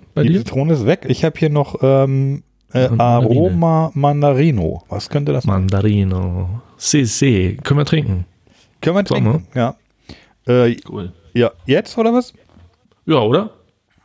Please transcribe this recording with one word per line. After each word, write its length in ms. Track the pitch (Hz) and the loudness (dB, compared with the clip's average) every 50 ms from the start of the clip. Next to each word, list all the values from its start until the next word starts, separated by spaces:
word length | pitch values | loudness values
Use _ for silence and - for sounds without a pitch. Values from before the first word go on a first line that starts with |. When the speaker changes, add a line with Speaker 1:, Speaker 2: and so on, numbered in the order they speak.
| - _ - | -6 _ -4
Speaker 1:
bei 80 | - | 0
Speaker 2:
Die 60 | - 151 | 0 2
Speaker 1:
dir? 100 | 175 208 | 0 0
Speaker 2:
Zitrone 360 | - - - 131 143 160 160 | -2 -4 -4 -2 0 0 0
ist 120 | 135 101 | 0 0
weg. 200 | 123 185 - - 139 | 0 0 0 -2 -4
Ich 160 | 131 - 165 | -2 -2 -2
hab 140 | 160 - - | -4 -2 -2
hier 120 | 160 151 | -2 0
noch, 300 | 147 147 139 - - - | 0 0 -2 -4 -4 -2
ähm, 600 | 131 135 135 135 135 135 135 135 135 135 139 143 - _ _ _ _ _ | 2 2 2 2 2 0 0 -2 -2 -2 -4 -8 -12 _ _ _ _ _
äh, 140 | - 127 127 | -2 0 0
Speaker 1:
Und 120 | 117 117 113 | 2 2 2
Mandarine. 20 | 120 120 120 120 123 110 120 143 | 2 2 2 2 2 2 2 2
Speaker 2:
Aroma 500 | 170 185 180 170 165 165 160 160 160 165 - | 2 0 0 2 2 2 2 2 0 -2 -2
Mandarino. 920 | 139 143 143 143 147 147 147 135 131 156 165 131 98 82 - - - - - | 0 0 0 2 2 2 2 2 2 2 2 2 0 -2 -2 -4 -8 -10 -10
Was 200 | - 98 - - | -10 -10 -6 -4
könnte 240 | - 143 143 147 | -4 -2 -2 -2
das 100 | 143 131 | -2 -2
sein? 120 | - 104 98 | 0 0 0
Speaker 1:
Mandarino. 1080 | 95 92 95 101 98 104 107 104 101 98 95 92 92 92 90 87 92 92 90 104 120 - _ _ | 0 0 0 0 0 0 2 2 2 0 0 -2 -2 -4 -4 -4 -4 -4 -6 -6 -8 -12 _ _
Sí, 280 | - - - - 147 127 | -8 -2 0 2 2 2
sí. 540 | 107 - - 139 135 110 92 92 92 - - - | 0 0 0 2 2 2 2 0 0 -2 -4 -2
Können 160 | - 139 147 | 0 0 0
wir 40 | 143 | 0
trinken? 420 | - 165 156 - 110 95 90 90 - _ _ _ _ _ _ _ _ _ _ | 0 0 -2 0 -2 -2 -4 -6 -8 _ _ _ _ _ _ _ _ _ _
Speaker 2:
Können 140 | - 156 180 | -2 -2 0
wir 100 | 202 196 | 0 0
Speaker 1:
Sollen 200 | - 135 131 120 | 0 0 0 0
Speaker 2:
trinken, 220 | 107 156 160 - - - | 0 0 -2 -4 -6 -4
ja. 180 | 127 117 131 - _ _ _ _ _ _ - - - _ _ _ _ - | -2 -2 -2 -4 _ _ _ _ _ _ -20 -20 -20 _ _ _ _ -2
Äh, 300 | 123 123 123 120 120 117 - - - | 0 2 2 2 2 0 -4 -8 -14
Speaker 1:
Cool. 240 | 82 104 87 90 - _ _ - - | -12 -12 -12 -12 -14 _ _ -6 -2
Speaker 2:
ja, 160 | 120 117 110 - - - | 0 0 0 -2 -4 -2
jetzt 320 | 127 139 202 226 - - 233 | 0 0 0 0 -2 -4 -2
oder 160 | 220 233 233 | 0 0 0
was? 180 | 247 240 - - _ _ _ _ - - _ _ _ _ _ _ _ - | -2 -2 -4 -10 _ _ _ _ -20 -20 _ _ _ _ _ _ _ -2
Speaker 1:
Ja, 100 | 165 156 127 | 0 0 2
oder? 280 | 107 110 135 185 220 220 - _ _ _ _ _ _ _ _ _ | 2 2 2 0 0 -4 -10 _ _ _ _ _ _ _ _ _